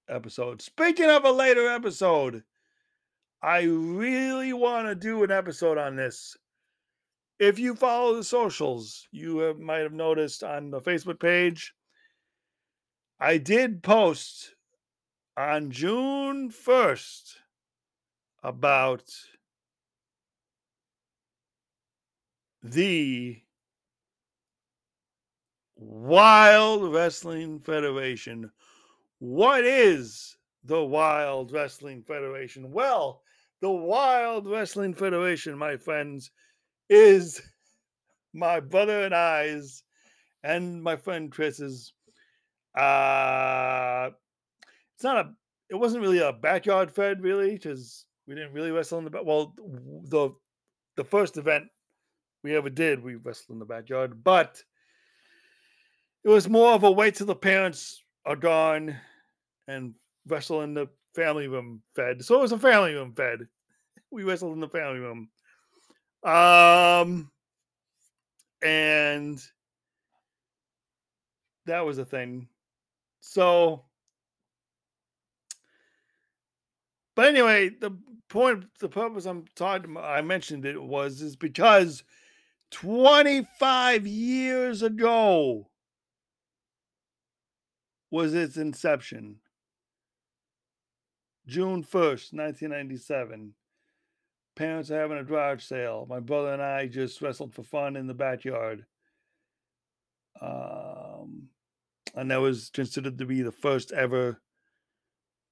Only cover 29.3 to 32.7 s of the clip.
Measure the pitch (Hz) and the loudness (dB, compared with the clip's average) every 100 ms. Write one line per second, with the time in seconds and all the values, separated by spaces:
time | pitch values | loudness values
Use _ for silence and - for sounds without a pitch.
29.3 | 139 240 269 240 269 214 151 113 107 - | 2 4 4 2 6 4 4 -4 -16 -20
30.3 | _ _ _ 131 160 143 147 156 151 143 | _ _ _ -6 -4 -2 0 2 2 -2
31.3 | 135 120 151 143 - 143 127 110 147 135 | -6 -6 -6 -8 -10 -18 -20 -14 -12 -10
32.3 | 135 127 135 131 | -12 -14 -16 -12